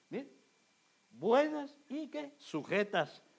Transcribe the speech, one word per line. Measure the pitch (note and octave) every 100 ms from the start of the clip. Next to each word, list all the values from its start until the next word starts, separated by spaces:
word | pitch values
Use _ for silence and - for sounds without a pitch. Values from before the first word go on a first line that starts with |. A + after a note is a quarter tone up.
| _
¿Bien? | F3 C#4 - _ _ _ _ _ _ _
Buenas | - E3+ B3+ D4+ D4+ C#4 - -
y | C#4 D4
que | D4 C#4+ -
sujetas | - D#3+ C3 F#3+ G3+ G3 D3 - -